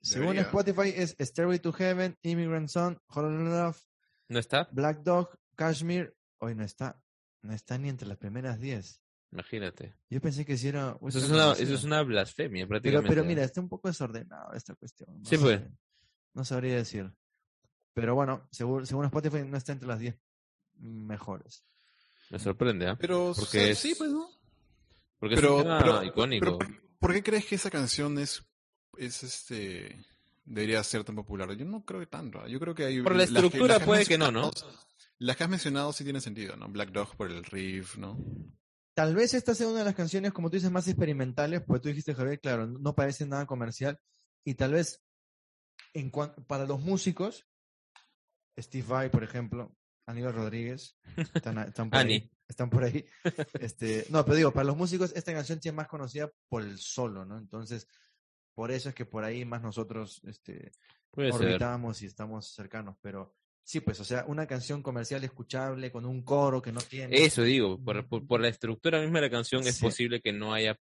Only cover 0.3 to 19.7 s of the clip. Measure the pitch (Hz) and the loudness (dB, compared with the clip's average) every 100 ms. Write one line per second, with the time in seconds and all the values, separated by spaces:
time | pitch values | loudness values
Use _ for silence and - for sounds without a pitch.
0.3 | 190 185 196 196 185 196 180 175 - 131 | 2 2 4 2 2 2 2 -4 -2 -4
1.3 | - 175 180 170 160 185 180 185 175 170 | 0 2 2 0 0 0 2 -2 -2 -2
2.3 | 170 165 160 151 175 175 175 _ 147 151 | 0 0 -2 -2 0 0 -2 _ -4 -2
3.3 | 156 165 170 170 165 _ _ _ _ _ | 0 0 2 0 -2 _ _ _ _ _
4.3 | 117 113 139 - 131 147 151 151 175 175 | -4 2 0 0 0 0 2 4 4 2
5.3 | - _ - 160 147 165 180 170 _ _ | -8 _ -2 0 0 0 -2 -2 _ _
6.3 | _ 113 110 104 - 131 - _ _ _ | _ -6 -4 -6 -6 -8 -8 _ _ _
7.3 | _ 107 110 - 123 143 131 101 98 101 | _ -10 -10 -6 -6 -4 -6 -8 -10 -8
8.3 | 113 131 117 131 120 90 - _ _ _ | -6 -6 -6 -6 -8 -10 -20 _ _ _
9.3 | 87 - 113 95 - - - _ 127 160 | -14 -10 -6 -8 -8 -18 -18 _ -4 -2
10.3 | 139 147 131 135 143 131 - 135 131 135 | -4 -4 -2 -2 -2 -4 -6 -4 0 4
11.3 | 156 156 - - 135 147 151 143 107 98 | 6 8 6 2 0 2 2 4 2 0
12.3 | - 156 95 95 107 131 143 - 156 165 | -2 -4 -4 -2 0 4 4 6 4 4
13.3 | 160 131 180 180 185 190 170 127 113 113 | 2 0 -2 -6 -6 -6 -4 -6 -8 -12
14.3 | 76 - - - - - _ - 165 208 | -16 -12 -12 -14 -16 -18 _ -20 -16 0
15.3 | 160 139 104 - - _ _ _ _ _ | 6 6 6 0 -16 _ _ _ _ _
16.3 | - 131 127 127 123 113 107 95 - _ | -10 -4 -2 0 -2 -2 -6 -8 -12 _
17.3 | _ _ _ _ _ _ - 113 127 139 | _ _ _ _ _ _ -4 2 2 2
18.3 | 135 - - 120 135 127 135 143 143 156 | -2 -6 -6 -2 -2 -2 0 0 0 0
19.3 | 147 139 139 131 | -2 -4 -6 -6